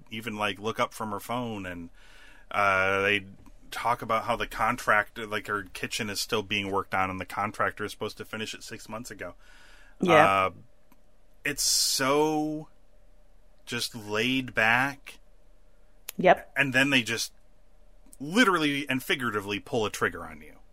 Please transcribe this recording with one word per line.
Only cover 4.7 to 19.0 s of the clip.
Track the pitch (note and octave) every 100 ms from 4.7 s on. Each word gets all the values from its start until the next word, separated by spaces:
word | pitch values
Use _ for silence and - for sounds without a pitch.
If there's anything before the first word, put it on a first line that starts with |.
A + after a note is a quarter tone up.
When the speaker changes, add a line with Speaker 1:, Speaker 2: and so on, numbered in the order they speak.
| B2 - G#2+ G#2 A#2
Speaker 1:
like, | G#2+ G#2 G2+
her | G#2 F2+
kitchen | - - - G#2+
is | G2
still | - A2
being | G2 G#2 G2
worked | G2 - G2
on, | F#2+
and | F#2
the | F2+
contractor | - G#2 - G2+ -
is | G2+
supposed | - G#2+ -
to |
finish | - A2 G#2+
it | -
six | - A2+ -
months | A2 B2
ago. | G2 F2 - - - - - - -
Speaker 2:
Yeah. | F3+ D#3 G2
Speaker 1:
Uh, | G2 F#2+ - - - - - - - - -
it's | C#3+ C#3+
so | - - - - C3 D3 D#3 D#3 D3+ D#3 D#3 - - - - - - - - - -
just | A#2+ -
laid | A#2 G#2 G#2+ B2 C3 B2 A2+
back. | A2 B2 C3+ C3+ - - - - - - - - - - - -
Speaker 2:
Yep. | F3 F#3+ - C3+
Speaker 1:
And | C#3
then | B2+ C#3
they | C3+
just | A2 A2+ - - - - - - - - - -
literally | C#3+ G3+ G#3 F3 D3+ C#3 C#3+
and | C3